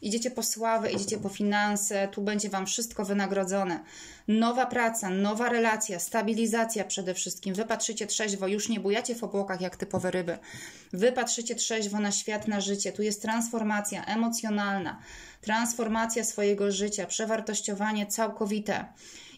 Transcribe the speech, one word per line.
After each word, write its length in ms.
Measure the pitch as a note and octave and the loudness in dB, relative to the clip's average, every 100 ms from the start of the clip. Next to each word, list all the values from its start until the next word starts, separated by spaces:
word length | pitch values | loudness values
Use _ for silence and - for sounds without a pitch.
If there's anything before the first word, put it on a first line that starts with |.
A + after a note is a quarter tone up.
Idziecie 280 | G#3 A3+ B3 | -2 0 -2
po 120 | A#3+ | -2
sławę, 500 | A3+ G#3+ A3+ A3+ G#3 | -2 0 2 2 2
idziecie 260 | G3+ - G#3+ | 0 -2 -2
po 100 | G3 | -2
finanse. 800 | - G#3 G#3 G#3 G3+ - G3+ G3 | 0 2 4 4 2 2 2 0
Tu 140 | G#3 | 0
będzie 260 | G3+ G#3 G#3 | 0 0 0
wam 180 | F#3+ F#3+ | -2 -2
wszystko 380 | - A3+ - | -2 -4 -4
wynagrodzone. 800 | G3 G3+ F#3+ G3 F#3 G3 F#3 D#3+ - - - - - | 0 2 2 2 2 2 0 -2 -6 -16 -16 -6 2
Nowa 380 | A3 A#3 A#3+ B3 | 4 6 4 2
praca, 440 | B3 A3+ A3+ F#3+ | 2 2 0 0
nowa 380 | F#3+ G3+ A3 A#3+ | 2 2 2 2
relacja, 500 | A#3 A3+ G#3+ A3 F3 | 4 4 2 0 -4
stabilizacja 840 | - A3+ G#3+ A3 A3+ A3+ A3+ G#3+ | -2 0 2 2 2 4 2 0
przede 300 | G3 - F#3 | -2 -2 -2
wszystkim. 400 | F3+ F#3 - G3 | -2 -4 -4 -4
Wy 100 | F#3 | -2
patrzycie 420 | A3 A3 - A3 G#3 | 0 0 -2 -2 -2
trzeźwo, 420 | - G#3+ G3 F#3+ | 0 0 0 0
już 200 | G#3 G#3 | 0 0
nie 120 | G#3+ | 0
bujacie 340 | G3 G#3+ B3+ | 2 2 0
w 100 | A3+ | -2
obłokach 360 | F#3+ G3+ G3 F3+ | -2 -2 -2 -2
jak 160 | F3+ - | -4 -4
typowe 340 | G3 F#3 F#3 | -2 0 0
ryby. 280 | F#3 F3 D#3+ - - - - - | 0 0 -4 -8 -16 -16 -18 -10
Wy 200 | F3+ A#3+ | 2 2
patrzycie 420 | B3 A#3 - A#3 | 4 0 -2 -2
trzeźwo 460 | A#3 - A3 G#3 G#3 | -2 0 0 0 0
na 120 | G#3 | 0
świat, 360 | G3 - G#3 G#3+ | 0 -2 -2 0
na 120 | G3+ | 0
życie. 320 | G3 G3+ F#3 | 0 -2 -2
Tu 100 | G3 | -2
jest 200 | G#3+ G#3 | -2 -2
transformacja 840 | A3 A3+ A3+ A3+ G#3+ G#3 G#3 G3 | 0 0 0 0 0 0 0 -4
emocjonalna, 960 | - A3 A3+ A3+ A3 G#3 G3+ G3 E3 - - - - - | -2 0 2 0 0 0 2 0 -2 -6 -12 -18 -18 -10
transformacja 840 | G#3 A3 A#3 - G#3+ A3+ A3+ A#3 | 0 2 2 0 0 2 0 0
swojego 480 | A3 - G3+ G3+ G3+ | -2 2 2 4 2
życia, 340 | G3 G#3 G3+ F3 | 2 0 -2 -2
przewartościowanie 1000 | - A3 A3+ A3 G3+ - G3 G#3+ G#3+ G3+ | -2 0 0 -2 -2 -2 0 0 0 0
całkowite. 800 | - A3+ - G#3 G#3+ G#3 D#3 - - - - - | 0 0 0 0 0 0 -2 -4 -12 -20 -18 -18